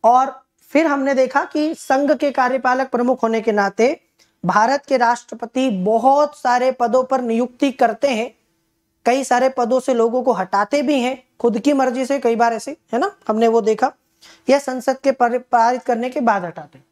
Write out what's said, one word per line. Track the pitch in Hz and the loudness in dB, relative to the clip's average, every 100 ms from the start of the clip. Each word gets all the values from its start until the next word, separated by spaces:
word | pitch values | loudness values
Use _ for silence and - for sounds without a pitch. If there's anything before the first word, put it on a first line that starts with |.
और | 226 247 262 262 _ _ _ | 4 4 2 -6 _ _ _
फिर | 277 320 | 0 2
हमने | 277 269 | 0 0
देखा | 262 254 277 - | 0 0 0 -2
कि | 302 302 - | -4 -4 -6
संघ | - 269 285 | -2 0 2
के | 285 294 | 0 0
कार्यपालक | 269 247 262 254 254 262 | 0 -2 0 -2 -2 -2
प्रमुख | 269 247 247 | -2 0 0
होने | 226 226 | 0 -2
के | 220 | 0
नाते | 208 196 196 233 311 _ _ _ _ | 0 -2 0 0 0 _ _ _ _
भारत | 175 196 226 277 - | -2 2 2 0 -2
के | 262 | 0
राष्ट्रपति | 233 240 - 226 233 262 262 196 | 0 -2 -6 -14 -8 -2 -2 -2
बहुत | 185 226 247 277 294 - | 0 2 2 2 0 -2
सारे | 254 247 254 | -2 0 0
पदों | 254 233 254 | 0 0 0
पर | 254 262 | 0 -2
नियुक्ति | 247 226 247 _ 277 | -2 -2 -2 _ -4
करते | - 233 214 285 | 2 0 0 -2
हैं, | 226 240 _ _ _ _ _ _ _ - | -2 -6 _ _ _ _ _ _ _ -2
कई | 254 | 0
सारे | 262 247 254 | 0 2 2
पदों | 262 233 254 | 0 0 0
से | 247 | 0
लोगों | 240 226 247 | 0 2 0
को | 254 | 0
हटाते | 196 185 202 208 285 | -2 0 -2 0 -2
भी | 269 285 | 0 0
हैं | 240 262 _ _ | -2 -6 _ _
खुद | 240 233 | -2 0
की | 285 | 0
मर्जी | 285 262 247 262 | 2 0 -2 -4
से, | 277 | -2
कई | 240 226 | 0 2
बार | 233 | 0
ऐसे, | 226 - 302 _ | 0 -10 -16 _
है | 233 | -4
ना, | 392 - - | -4 -6 -4
हमने | 214 226 | 0 2
वो | 226 | 2
देखा, | 214 220 262 - _ _ - - - | 0 0 -2 -4 _ _ -20 -12 0
यह | 277 | 0
संसद | 269 254 233 262 | 0 -6 -4 -2
के | 277 | -2
पर-, | 247 240 240 | 0 0 -2
पारित | 247 240 226 254 | -2 0 2 0
करने | - 233 247 | -2 -4 -2
के | 254 | -2
बाद | 233 202 175 | 0 0 -4
हटाते | 165 147 135 | -12 -20 -20
हैं। | _ | _